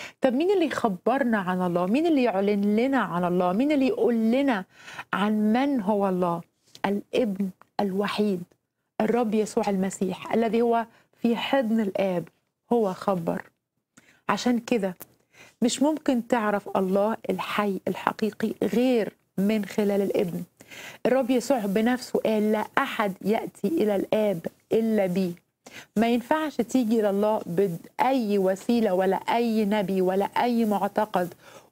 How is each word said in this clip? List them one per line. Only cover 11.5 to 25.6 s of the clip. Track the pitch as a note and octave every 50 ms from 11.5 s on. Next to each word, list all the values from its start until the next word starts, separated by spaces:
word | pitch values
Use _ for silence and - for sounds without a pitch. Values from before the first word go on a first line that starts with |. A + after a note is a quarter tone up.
| - C#4 B3+ G#3+ A3+ A3+
الآب، | A3 G3 F#3+ - G3 F#3+ F3+ F3 E3 - _ _ _ _ _ _ _ - A#3
هو | A#3+ A3 F#3+ F#3
خبر. | - - - G3 F3+ E3 F3 F3 F#3 - - _ _ _ _ _ _ _ _ _ - _ _ _ _ _ -
عشان | G3+ G3+ - B3 B3 A3+
كده | A#3+ - B3 A3+ F#3+ F#3 F3+ - - _ _ _ _ _ _ - - - _ -
مش | A3 B3 - -
ممكن | C4 D4+ D#4+ C#4+ - - C4 A#3+ A3+ -
تعرف | B3+ A#3+ G#3+ G#3 G3+ G3+ - - - G3+
الله | F#3+ F#3 F#3+ G3 G3+ A3 A3+ - - -
الحي | F#3+ F3+ - - - - G#3 G#3 F#3+ - - -
الحقيقي | F#3 - - - - - A3 G#3 - - - G#3+ - - -
غير | G#3 G3+ A#3 B3 C4 B3+ A3+ G3 - - _ _ _ - -
من | F#3+ G3+ A3 G#3+ G3
خلال | F#3 - - G#3 G3+ G3+ G3
الابن. | G3+ F#3+ - A#3 G#3 F3 E3 F3 F3 - _ _ - - - - - - - - -
الرب | A#3+ B3 C4+ C4 G#3+
يسوع | C4 B3 - - C#4 A#3+ G3
بنفسه | G3+ F#3 A3 A3 A#3+ B3+ B3 - - - -
قال: | - - A3 G#3+ G#3 G#3+
"لا | G#3+ G#3+ G#3 - - -
أحد | C#4 A#3 - - G#3+ G3+ F#3 -
يأتي | - F#3+ A3 - - C#4 - - - G3
إلى | E4 - G#3+ G#3 G3+
الآب | F#3+ - - - A3 G#3+ G#3 F#3+ E3 - - _ _ _ -
إلا | - A3 A3+ A3+ A3 G#3 F#3+
بي". | F#3 F3 F#3+ F#3+ F3 E3+ - _ _ _ _